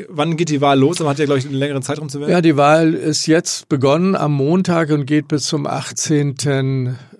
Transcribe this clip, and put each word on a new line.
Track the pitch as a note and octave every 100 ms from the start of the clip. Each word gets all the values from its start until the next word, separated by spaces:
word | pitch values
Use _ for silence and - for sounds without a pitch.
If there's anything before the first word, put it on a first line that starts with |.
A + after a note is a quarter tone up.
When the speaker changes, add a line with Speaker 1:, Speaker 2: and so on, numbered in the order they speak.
| -
Speaker 1:
wann | D#3 D#3 E3
geht | E3+
die | D3
Wahl | C#3+ C#3
los? | C#3 F3
Man | D#3
hat | C#3
ja, | D3
glaub | C#3
ich, | C#3
einen |
längeren | C3+ C#3+ C#3
Zeitraum | B2+ C#3+ D3+
zu | C#3+
wählen. | D3
Speaker 2:
Ja, | F3
die | E3 C#3+
Wahl | C#3+ D#3 D#3+ E3+
ist | D#3 D3 -
jetzt | D#3+ - - -
begonnen | C#3 C3+ D3+ F#3+ F#3+
am | D3
Montag | C#3+ C#3 F#3 F3+ E3+ D#3
und | D3+ C3+
geht | D3+ D3
bis | D3+ -
zum | D3+ C#3+
achtzehnten, | C#3 - - - D3 C#3+ C3 C#3+ C3+ C3+ C3+ B2 B2 - -